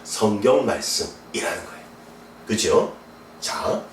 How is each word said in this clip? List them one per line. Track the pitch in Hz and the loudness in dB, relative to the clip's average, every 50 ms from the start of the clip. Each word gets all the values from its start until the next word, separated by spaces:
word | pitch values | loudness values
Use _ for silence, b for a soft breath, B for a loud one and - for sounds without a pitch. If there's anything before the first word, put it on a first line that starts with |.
| B | B
성경 | - - - 110 107 104 101 - - - - - | -10 -2 0 2 2 2 4 4 6 6 6 4
말씀이라는 | - - - - - - - - - - - - - - - - - - - - | 2 -2 -2 -4 -4 -4 -4 -4 -6 -10 -16 -14 -10 -8 -6 -4 -4 -6 -6 -10
거예요. | - - - - - - - - - - - - - - - - | -12 -16 -18 -18 -20 -20 -20 -20 -20 -20 -20 -20 -20 -20 -14 -6
그죠? | - 104 - - - - - - - - - - - - - - - - - | -4 -2 0 2 4 4 4 4 2 -2 -10 -18 -20 -20 -20 -20 -20 -14 -10
자, | - - - - - - - - - - | -8 -6 -4 -2 -2 -2 -2 -2 -4 -10